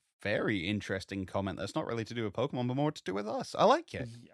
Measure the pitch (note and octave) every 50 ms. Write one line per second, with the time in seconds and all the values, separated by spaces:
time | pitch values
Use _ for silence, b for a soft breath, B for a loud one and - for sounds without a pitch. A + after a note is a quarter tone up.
0 | _ _ _ _ - G2+ G#2 - - - G#2+ F#2+ D#2+ F#2+ G#2+ G2+ - - F#2+ F#2+
1 | - - G2 G2 F#2 - - G2+ G2 G2 - - F#2 G2+ - D#3+ D#3+ - A#2 A#2
2 | A2 - A#2 A#2+ A2+ G#2 E2+ - A#2+ - - C3 A#2+ B2 B2+ C#3 D3 D3+ D3 -
3 | - - F#3 G3+ G#3 G#3+ A#3 C4 - - - - D#3 G3+ C4+ E4+ E4 - - F2+
4 | B2 A#2 A2+ - - -